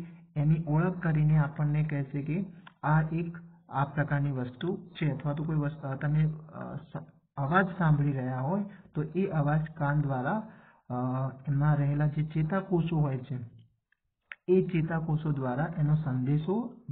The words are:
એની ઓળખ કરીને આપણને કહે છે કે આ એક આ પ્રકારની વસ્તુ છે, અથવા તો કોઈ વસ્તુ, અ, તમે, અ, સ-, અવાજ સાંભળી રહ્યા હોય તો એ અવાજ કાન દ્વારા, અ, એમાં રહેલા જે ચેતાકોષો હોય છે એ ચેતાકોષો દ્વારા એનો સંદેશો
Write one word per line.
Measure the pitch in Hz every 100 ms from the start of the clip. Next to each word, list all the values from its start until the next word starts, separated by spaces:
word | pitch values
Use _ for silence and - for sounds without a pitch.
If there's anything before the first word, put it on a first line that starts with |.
| - - - 147
એની | 151 165 147
ઓળખ | 156 185 180
કરીને | 165 151 151 156
આપણને | 147 160 147 151
કહે | 151 143
છે | 135 143
કે | 143 175 190 - - _
આ | 143 156
એક | 160 165 175 - - - -
આ | 131 139
પ્રકારની | 156 143 143 143
વસ્તુ | 127 120 - 170 202 - -
છે, | 151
અથવા | 131 147
તો | 151
કોઈ | 156 156
વસ્તુ, | 143 151 135
અ, | 135
તમે, | 147 151 156 - -
અ, | 127 123 131
સ-, | - - - _ _ -
અવાજ | 139 180 185 175
સાંભળી | 160 143 143
રહ્યા | 135 127 127
હોય | 139 202 196 - - 156
તો |
એ | 151 180 196
અવાજ | 160 143 156 - -
કાન | 143 147
દ્વારા, | 135 131 135 214 - - - _ -
અ, | 123 127 131 131 - -
એમાં | 139 151 143
રહેલા | 143 143 151
જે | 151
ચેતાકોષો | 151 160 156 190 - 175 160 160
હોય | 143 131
છે | - 123 - - - _ _ _ _ _ - - -
એ | 185 -
ચેતાકોષો | 170 160 160 160 151 156
દ્વારા | 135 127 127 165 160
એનો | 147 156
સંદેશો | 139 127 127 151 185 214 240 - -